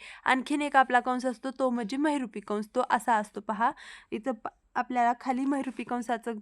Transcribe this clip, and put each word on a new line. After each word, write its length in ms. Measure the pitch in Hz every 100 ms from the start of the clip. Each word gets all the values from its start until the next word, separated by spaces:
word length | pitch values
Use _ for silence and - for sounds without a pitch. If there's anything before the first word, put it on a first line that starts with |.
| - - -
आणखीन 360 | 254 254 285
एक 140 | 285 285
आपला 240 | 247 247
कंस 260 | 240 254 254
असतो, 240 | 240 269
तो 180 | 262 262
म्हणजे 280 | 240 220 262
महिरूपी 420 | 302 294 254 208
कंस, 280 | - 208 214 247
तो 80 | -
असा 240 | 233 233
असतो. 280 | 220 214 -
पहा, 300 | 208 202 240 294 - - -
इथं 200 | 233 269
प-, 160 | 220 - - _ -
आपल्याला 380 | 240 247 240 247
खाली 260 | 262 254 269
महिरूपी 380 | 277 262 240
कंसाचं 500 | 233 247 233 233 233 220